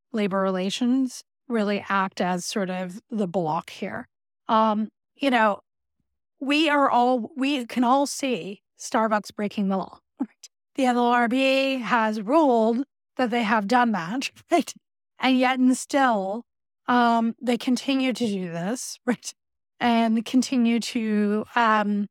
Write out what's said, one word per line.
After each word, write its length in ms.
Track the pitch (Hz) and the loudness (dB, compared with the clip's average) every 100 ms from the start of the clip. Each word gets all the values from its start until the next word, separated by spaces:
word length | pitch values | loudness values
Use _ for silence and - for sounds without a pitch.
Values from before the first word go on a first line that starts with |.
| _ | _
labor 300 | 220 202 196 | -4 -2 0
relations 840 | 190 185 190 - 247 262 254 - - _ - | 0 -2 -4 -2 0 0 -2 -6 -20 _ -4
really 360 | 233 202 202 - | -2 0 -2 -2
act 320 | 196 190 - | -2 -2 -2
as 260 | 180 180 - | -2 -2 -4
sort 240 | 220 185 | -6 -4
of 320 | 185 180 196 - | -6 -8 -10 -8
the 160 | 214 185 | -4 -2
block 420 | 190 160 165 - | -2 -2 -4 -6
here. 380 | - 202 - - _ _ _ - | -12 -10 -10 -14 _ _ _ 0
Um, 400 | 220 220 214 214 _ _ - | 2 4 0 -4 _ _ -4
you 120 | 277 | 0
know, 320 | 247 220 196 _ _ _ _ _ _ _ - | 2 2 0 _ _ _ _ _ _ _ -10
we 300 | 269 294 311 | -2 2 2
are 180 | 294 277 | 4 4
all, 420 | 240 247 254 220 294 | 4 2 0 -2 -4
we 300 | 269 285 240 | -2 -2 -4
can 180 | 240 | 0
all 220 | 240 269 285 | 2 2 2
see 560 | - 269 208 175 202 _ - | -2 -4 -4 -8 -14 _ -18
Starbucks 560 | - 240 220 214 - | -4 0 2 0 -4
breaking 340 | - 202 - 190 | -6 -6 -2 -2
the 80 | 190 | -2
law. 220 | - - _ - 262 _ - _ _ - | -4 -14 _ -10 -10 _ -20 _ _ -2
The 100 | 254 | 0
L 100 | 240 | 2
L 80 | 240 | 2
R 220 | 240 233 | 2 2
B 500 | 262 269 269 269 262 | 2 2 2 0 -2
has 440 | 214 233 220 220 | -2 0 0 -2
ruled 640 | 202 320 294 233 220 233 - _ _ - | 0 2 4 4 2 0 -4 _ _ -4
that 140 | 247 | -2
they 120 | 240 | 0
have 240 | 214 226 202 | 0 0 2
done 260 | 247 240 | 2 2
that, 380 | 196 165 254 - - | 0 -4 -6 -8 -10
<laughs> 100 | - | 0
right? 200 | 339 - - _ _ _ - | 0 0 -10 _ _ _ -2
And 180 | 262 254 | 2 2
yet 220 | 254 262 | 2 4
and 180 | 254 254 | 2 2
still, 680 | - 285 262 214 190 220 - _ _ _ - | 0 2 2 2 -2 -6 -10 _ _ _ 0
um, 480 | 247 240 233 226 - | 2 4 2 0 -2
they 160 | 247 233 | -2 -2
continue 560 | - 247 - 269 262 | 0 -2 0 0 0
to 120 | 220 240 | -2 -2
do 240 | 196 180 | -2 -4
this, 480 | 165 180 254 - - | -6 -4 -6 -8 -8
right? 300 | - 226 - - _ _ _ - | -4 -4 -6 -16 _ _ _ -2
And 460 | 240 226 226 226 | 0 2 2 0
continue 560 | 220 262 - 254 226 233 | 0 0 0 2 2 0
to, 640 | - 240 220 208 208 208 214 | -2 -4 -2 0 0 -2 -2
um, 520 | 240 226 214 208 202 202 | 0 2 2 2 -2 -4